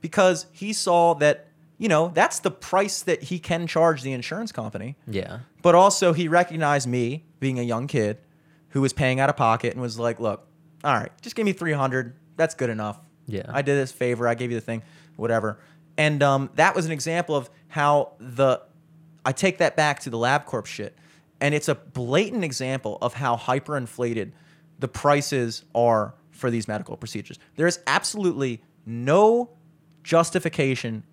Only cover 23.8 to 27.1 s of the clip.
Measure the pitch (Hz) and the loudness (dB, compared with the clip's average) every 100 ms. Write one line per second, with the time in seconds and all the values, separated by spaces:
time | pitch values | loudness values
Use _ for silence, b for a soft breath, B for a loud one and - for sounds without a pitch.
23.8 | 120 - 120 113 95 - b b b _ | -8 -6 -4 -4 -6 -12 b b b _
24.8 | 135 - 147 143 139 139 120 113 _ 117 | -8 0 4 4 2 -2 -2 -4 _ 2
25.8 | 120 110 107 - _ - 127 117 107 107 | 4 4 0 -8 _ -6 -2 -2 -4 -8
26.8 | - 110 113 | -8 -12 -10